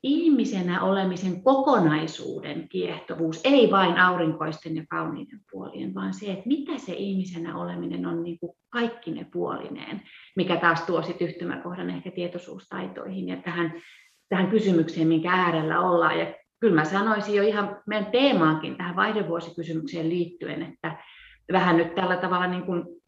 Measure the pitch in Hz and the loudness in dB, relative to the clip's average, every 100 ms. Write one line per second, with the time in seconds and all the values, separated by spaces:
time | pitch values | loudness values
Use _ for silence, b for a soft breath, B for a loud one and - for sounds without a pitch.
0 | 262 311 339 262 208 190 175 175 190 196 | 0 2 4 4 4 0 0 0 2 2
1 | 185 180 185 175 262 277 302 233 165 156 | 0 -2 -2 2 4 4 4 4 4 2
2 | 160 - - - 156 151 - 185 175 156 | -2 -8 -10 -8 -8 -10 -8 -6 -4 -6
3 | - 160 160 160 269 277 208 190 180 175 | -10 -4 -4 0 4 6 8 6 4 4
4 | 185 175 160 156 156 156 165 160 156 165 | 4 4 0 0 -6 -6 -8 -8 -6 -6
5 | 160 151 - - _ 196 190 196 196 190 | -6 -8 -12 -18 _ -14 -12 -10 -8 -6
6 | 190 190 202 185 233 294 294 269 - 175 | -6 -6 -8 -6 -2 -2 -2 -8 -8 -6
7 | 196 190 185 170 165 170 175 175 175 175 | -4 -2 -4 -6 -8 -6 -8 -6 -6 -4
8 | 175 170 170 170 175 _ _ 240 233 233 | -4 -4 -6 -8 -10 _ _ -4 -4 -6
9 | - 151 - 175 175 - - - - 214 | -10 -10 -8 -6 -6 -6 -10 -12 -10 -12
10 | B B B - 180 175 175 160 - 165 | B B B -4 0 2 4 2 0 -2
11 | 156 170 170 - 175 - 175 180 180 180 | -2 -4 -6 -4 -8 -8 -10 -8 -8 -8
12 | 185 185 175 175 170 185 - 185 190 185 | -10 -8 -8 -8 -14 -18 -12 -10 -10 -10
13 | 196 190 180 180 185 170 165 165 B B | -10 -8 -6 -6 -6 -4 -4 -6 B B
14 | B B _ 190 190 214 196 170 160 165 | B B _ 0 4 4 6 4 4 2
15 | 160 165 175 185 175 165 156 165 180 175 | 4 4 2 2 2 2 0 2 4 4
16 | 165 156 160 - _ _ 226 160 156 196 | 4 2 -4 -8 _ _ 4 4 4 0
17 | 220 208 196 208 208 208 196 - - 214 | 0 0 2 2 4 2 -2 -6 -4 -4
18 | 202 240 277 208 156 156 - - 175 175 | 0 4 4 6 4 4 -2 -6 -6 0
19 | 208 214 165 170 165 - 160 160 143 170 | 0 0 -2 -4 -6 -10 -6 -6 -6 -4
20 | 160 175 170 - - - - - 165 160 | -2 -2 -2 -6 -8 -8 -10 -8 -8 -8
21 | B B B B - 185 180 165 165 - | B B B B 0 2 4 4 2 0
22 | 180 180 185 180 180 180 190 175 - - | 0 0 0 0 0 -2 -2 -4 -4 -16